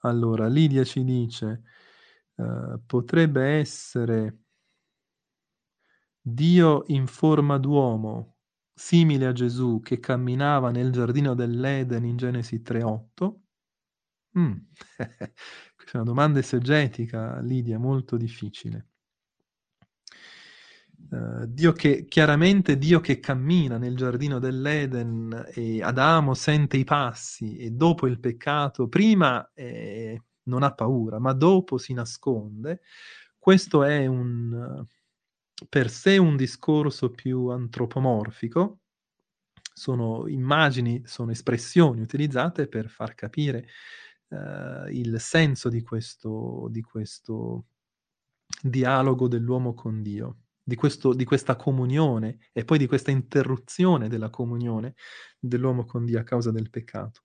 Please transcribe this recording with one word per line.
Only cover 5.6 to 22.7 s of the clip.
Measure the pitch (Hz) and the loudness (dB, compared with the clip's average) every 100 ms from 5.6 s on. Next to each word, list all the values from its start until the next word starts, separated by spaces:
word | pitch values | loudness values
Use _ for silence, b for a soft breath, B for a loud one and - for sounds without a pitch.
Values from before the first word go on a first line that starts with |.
| _ _ _ _ _ _ - | _ _ _ _ _ _ -10
Dio | 117 156 175 165 147 - | 0 4 6 8 6 2
in | 139 131 | -2 -2
forma | - 160 151 143 143 | 2 4 4 4 2
d'uomo, | 135 147 131 110 110 117 113 _ _ _ _ | 2 2 2 0 -4 -8 -12 _ _ _ _
simile | _ - 170 165 139 131 | _ 2 4 6 4 0
a | |
Gesù, | 123 123 120 127 113 | 0 -2 0 -2 -2
che | - 123 | -2 -6
camminava | - 127 127 127 143 143 127 | -2 -4 -2 0 2 2 2
nel | 120 131 | 0 0
giardino | 123 120 127 143 | 0 0 0 0
dell'Eden | 123 120 120 131 139 127 120 | 0 -2 -2 -2 -2 -2 -4
in | 120 120 | -4 -4
Genesi | 123 123 117 113 | -4 -4 -6 -8
tre | 113 117 | -6 -4
otto? | 113 110 113 _ 185 220 _ _ _ _ _ _ _ _ _ 185 | -2 -4 -10 _ -6 -6 _ _ _ _ _ _ _ _ _ -2
Mm. | 160 95 - _ | 0 -2 -12 _
<laughs> | - _ | -20 _
Questa | 113 _ - _ - - - _ - | -12 _ -16 _ -20 -20 -20 _ -10
è | |
una | 123 | -6
domanda | 113 120 147 143 | -2 2 4 2
esegetica, | 131 127 120 151 139 - 117 117 113 127 | 0 -2 2 2 2 -2 -8 -6 -8 -6
Lidia, | 123 127 120 113 | -4 -2 -2 -4
molto | 127 135 131 120 | -2 -2 -2 -4
difficile. | 113 117 107 - 113 55 - _ _ _ _ _ _ _ _ _ _ _ - B B B B B B B B _ - | -4 -8 -14 -12 -12 -12 -14 _ _ _ _ _ _ _ _ _ _ _ -20 B B B B B B B B _ -12
Eh, | 120 113 117 117 | -8 -8 -8 -8
Dio | 123 165 | 2 4
che, | 160 151 139 - | 4 4 2 2
chiaramente | - 151 147 170 202 180 | 4 6 6 6 4 4